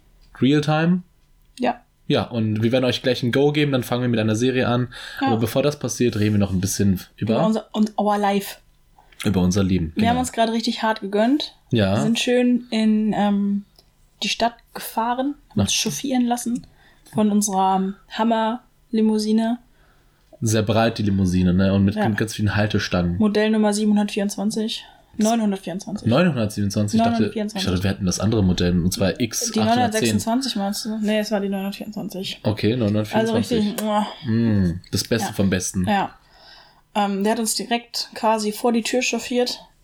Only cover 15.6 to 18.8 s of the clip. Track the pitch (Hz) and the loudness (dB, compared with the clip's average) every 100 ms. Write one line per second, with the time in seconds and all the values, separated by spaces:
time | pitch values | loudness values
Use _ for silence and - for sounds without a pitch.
15.6 | 202 - 220 - 277 254 240 240 - 247 | -2 0 -4 -4 -4 0 0 -2 -4 -6
16.6 | - _ _ _ - - 214 202 208 190 | -8 _ _ _ -10 -2 2 2 0 2
17.6 | 190 190 190 196 - - 226 226 220 240 | 2 2 -2 -6 -10 -2 0 2 0 -4
18.6 | _ _ | _ _